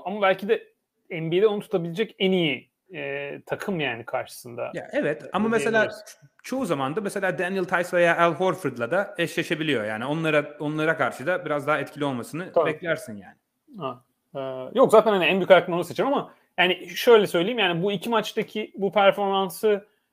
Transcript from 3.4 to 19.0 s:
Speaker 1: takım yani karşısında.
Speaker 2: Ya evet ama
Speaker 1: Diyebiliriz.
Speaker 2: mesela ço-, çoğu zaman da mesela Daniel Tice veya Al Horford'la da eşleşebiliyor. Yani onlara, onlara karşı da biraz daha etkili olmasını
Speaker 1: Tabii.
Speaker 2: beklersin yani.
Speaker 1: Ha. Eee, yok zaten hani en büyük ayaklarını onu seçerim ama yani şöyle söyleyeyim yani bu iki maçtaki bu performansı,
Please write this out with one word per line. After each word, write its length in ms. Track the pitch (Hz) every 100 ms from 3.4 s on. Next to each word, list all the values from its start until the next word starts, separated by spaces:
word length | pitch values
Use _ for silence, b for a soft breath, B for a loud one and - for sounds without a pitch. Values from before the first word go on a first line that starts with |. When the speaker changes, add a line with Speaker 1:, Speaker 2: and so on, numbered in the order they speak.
| -
Speaker 1:
takım 340 | - - 175
yani 260 | 139 117 113
karşısında. 680 | 127 117 - 123 117 120
Speaker 2:
Ya 140 | 160 -
evet 380 | 269 156 156 131
ama 160 | 185 220
Speaker 1:
Diyebiliriz. 160 | 226 226
Speaker 2:
mesela 200 | 220 208
ço-, 420 | - - - - _
çoğu 220 | - 262 208
zaman 300 | 143 135 175
da 60 |
mesela 360 | 196 202 190 165
Daniel 260 | 180 190
Tice 340 | 185 180 175 175
veya 200 | 170 160
Al 160 | 170
Horford'la 580 | 151 185 165 139 120 117
da 240 | 180 202 -
eşleşebiliyor. 680 | 165 - 156 160 156 123 107
Yani 200 | 110 127
onlara, 520 | 160 160 151 147 -
onlara 380 | 151 156 156 156
karşı 300 | 123 - 139
da 180 | 180 147
biraz 220 | 147 135
daha 120 | 151
etkili 260 | 139 139 143
olmasını 460 | 127 113 151 185
Speaker 1:
Tabii. 200 | 180 156
Speaker 2:
beklersin 440 | 156 170 151 - 104
yani. 180 | - - _ _ _ 226
Speaker 1:
Ha. 260 | 139 120 _ _ _ 139
Eee, 340 | 135 131 131 226
yok 160 | 240
zaten 200 | 214 214
hani 140 | 196 156
en 120 | 185
büyük 140 | 175
ayaklarını 240 | 180 175 175
onu 80 |
seçerim 300 | 170 131 247
ama 200 | 269 - b b -
yani 320 | 180 175 -
şöyle 380 | 180 247 226 180
söyleyeyim 320 | - 185 247
yani 240 | 190 165
bu 80 | 202
iki 180 | 202 233
maçtaki 640 | 226 214 226 202 214 214 -
bu 160 | 190
performansı, 960 | 208